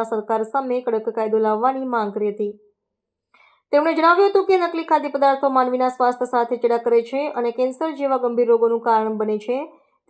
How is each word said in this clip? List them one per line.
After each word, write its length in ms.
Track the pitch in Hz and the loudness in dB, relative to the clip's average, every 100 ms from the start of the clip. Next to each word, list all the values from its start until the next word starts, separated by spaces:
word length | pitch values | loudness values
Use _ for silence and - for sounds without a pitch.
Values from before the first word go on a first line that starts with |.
| 226 | -2
સરકાર 380 | 220 214 220 220 | -4 -2 -4 -2
સામે 240 | 277 262 247 247 | -4 -2 -4 -2
કડક 260 | 220 220 220 | -4 -2 -4
કાયદો 240 | 220 220 | -2 0
લાવવાની 480 | 214 214 254 269 262 | 0 0 0 -2 -4
માંગ 180 | 240 208 | -4 -4
કરી 160 | 202 208 | -4 -4
હતી. 200 | 202 208 208 _ _ _ _ _ _ _ _ _ _ _ | -4 -6 -8 _ _ _ _ _ _ _ _ _ _ _
તેમણે 200 | 285 320 311 | 2 2 4
જણાવ્યું 340 | 330 349 403 | 4 4 4
હતું 140 | 392 381 | 4 2
કે 80 | 370 | 2
નકલી 240 | 339 330 320 | 0 -4 0
ખાદ્ય 220 | 302 285 269 | 0 0 0
પદાર્થો 340 | 277 269 277 262 | 2 2 2 2
માનવીના 340 | 254 254 254 247 | 2 0 -2 0
સ્વાસ્થ્ય 300 | 247 247 247 | 0 0 -2
સાથે 260 | 247 233 240 | -2 -2 0
ચેડા 160 | 233 233 233 | 0 0 2
કરે 120 | 233 233 | 0 2
છે 100 | 269 294 240 | -2 -4 -4
અને 100 | 240 233 | -4 -2
કેન્સર 320 | 254 254 320 277 | -4 -2 -6 -4
જેવા 180 | 277 262 | -2 0
ગંભીર 240 | 247 240 233 | -2 0 2
રોગોનું 280 | 233 233 226 233 | 4 2 0 0
કારણ 320 | 220 220 214 | 0 0 -4
બને 160 | 214 214 | -4 -4
છે. 140 | 226 254 320 - _ _ - | -4 -6 -8 -14 _ _ 0